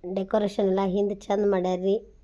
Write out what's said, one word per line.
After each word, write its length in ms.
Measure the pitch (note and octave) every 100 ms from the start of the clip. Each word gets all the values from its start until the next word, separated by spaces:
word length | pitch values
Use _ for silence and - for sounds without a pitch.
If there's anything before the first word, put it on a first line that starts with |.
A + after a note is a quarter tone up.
| F3+
ಡೆಕೋರೇಷನ್ 540 | G3 F#3+ G#3+ G#3 G3+ G3
ಎಲ್ಲ 120 | F#3
ಹಿಂದ್ 360 | G3 F#3+ G3+ G3+
ಚಂದ 300 | - G3+ G3+
ಮಾಡ್ಯಾರ್ರಿ. 640 | F#3+ F3+ F3+ F#3+ G#3 - -